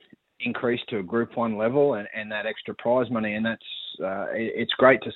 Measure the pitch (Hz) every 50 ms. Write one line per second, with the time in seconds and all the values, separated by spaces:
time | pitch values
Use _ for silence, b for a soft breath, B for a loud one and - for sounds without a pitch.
0 | _ _ - _ _ _ _ - 120 120 113 - 127 120 120 117 - - 123 101
1 | 87 85 113 117 117 113 - 123 117 113 107 104 110 117 131 143 143 143 120 104
2 | 104 - - 110 107 107 107 104 101 110 107 - - - 104 - - 117 123 127
3 | 123 110 123 110 107 104 104 107 110 113 110 - - - - - - - - -
4 | 87 95 95 101 90 - - 110 113 107 - 107 117 - - - 135 131 135 -
5 | - 120 -